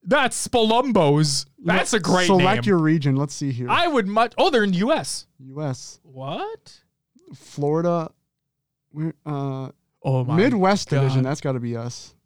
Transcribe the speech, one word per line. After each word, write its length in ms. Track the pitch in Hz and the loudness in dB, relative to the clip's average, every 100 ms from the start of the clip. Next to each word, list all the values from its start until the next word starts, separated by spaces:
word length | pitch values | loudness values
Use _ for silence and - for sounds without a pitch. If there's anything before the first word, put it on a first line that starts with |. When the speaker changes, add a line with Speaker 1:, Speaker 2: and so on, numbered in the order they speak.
Speaker 1:
That's 420 | 175 277 262 - - | 0 0 0 -2 -2
Spolumbo's. 960 | 247 220 226 277 214 151 147 151 139 - _ | 0 2 2 2 2 4 4 2 0 -6 _
Speaker 2:
You 80 | 165 | -2
know, 80 | |
Speaker 1:
That's 180 | 175 - | 0 2
a 80 | 233 | -2
great 260 | 175 185 175 | 2 2 4
Speaker 2:
select 340 | 190 180 220 120 | 4 4 2 2
Speaker 1:
name. 20 | |
Speaker 2:
your 100 | 180 | 2
region. 380 | 156 160 143 135 | 4 2 2 0
Let's 180 | 143 | -2
see 160 | - 143 | -6 -6
here. 180 | 123 120 | -6 -2
Speaker 1:
I 200 | 262 349 | 0 2
would 180 | 277 196 | 0 0
much, 260 | 208 233 - | 0 0 2
oh, 100 | 320 | 2
they're 160 | 262 | 4
in 80 | 202 | 2
U 180 | 175 220 | 0 0
S. 340 | 311 - - - _ | 0 -2 -10 -14 _
Speaker 2:
U 200 | 131 135 | -16 -8
S. 380 | 151 127 - - | -6 -6 -12 -20
Speaker 1:
What? 760 | _ 131 135 196 403 453 - - _ _ _ _ - | _ -14 -10 -8 -10 -12 -20 -20 _ _ _ _ -20
Speaker 2:
Florida. 760 | - - - 143 156 170 170 160 _ _ _ _ _ _ _ _ | -20 -18 -4 -2 0 0 -2 -4 _ _ _ _ _ _ _ _
We're, 220 | 151 160 - 160 | -8 -8 -8 -10
uh, 420 | 143 139 135 131 - _ _ | -6 -6 -8 -12 -16 _ _
Speaker 1:
Oh 220 | - 131 | -2 -2
my 100 | 123 156 | 0 2
Speaker 2:
Midwest 520 | 240 233 190 202 - | 2 4 2 2 0
Speaker 1:
God. 120 | 143 | 0
Speaker 2:
Division. 220 | 135 131 | 2 0
That's 200 | 131 147 | 0 -2
gotta 180 | 143 127 | -4 -4
be 160 | 120 117 | -4 -6
us. 380 | 120 - - _ | -8 -12 -20 _